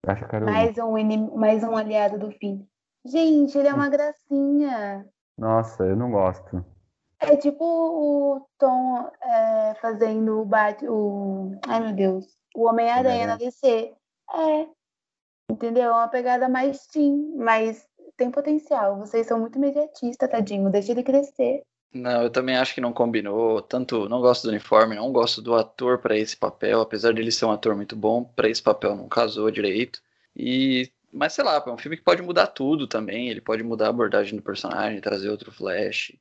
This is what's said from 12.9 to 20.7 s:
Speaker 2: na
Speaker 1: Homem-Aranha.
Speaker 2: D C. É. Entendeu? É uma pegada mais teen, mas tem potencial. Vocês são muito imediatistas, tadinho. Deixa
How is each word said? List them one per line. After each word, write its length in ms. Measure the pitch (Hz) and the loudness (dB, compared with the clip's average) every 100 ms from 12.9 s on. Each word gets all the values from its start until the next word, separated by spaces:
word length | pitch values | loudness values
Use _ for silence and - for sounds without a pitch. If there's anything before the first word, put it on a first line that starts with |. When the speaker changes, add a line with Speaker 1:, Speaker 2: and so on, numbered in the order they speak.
| 247 262 240 - | 2 2 0 -2
Speaker 2:
na 60 | 226 | -4
Speaker 1:
Homem-Aranha. 20 | |
Speaker 2:
D 140 | 240 | -6
C. 420 | - 269 226 233 - _ _ - | 0 2 2 -2 -12 _ _ -10
É. 360 | - 320 302 311 _ _ _ _ _ _ _ - | -2 2 2 -2 _ _ _ _ _ _ _ -10
Entendeu? 320 | 220 233 233 | -6 0 2
É 80 | 240 | 2
uma 160 | 233 233 | 2 0
pegada 420 | 247 247 247 254 | -2 0 0 2
mais 360 | 254 269 269 _ | 2 0 -4 _
teen, 480 | 311 285 285 302 311 | 0 2 2 -2 -4
mas 480 | 226 220 220 226 _ _ - - | 2 2 0 -4 _ _ -20 -4
tem 120 | 247 | -2
potencial. 680 | 254 285 302 - 269 202 196 | -2 0 -2 0 0 0 -2
Vocês 280 | 208 226 226 | -2 -2 0
são 120 | 226 | -2
muito 180 | 226 226 | -2 -2
imediatistas, 720 | 277 285 302 - 240 240 254 | 0 0 -4 -4 -8 -2 -2
tadinho. 400 | 233 202 202 | 0 -2 0
Deixa 220 | 196 | 2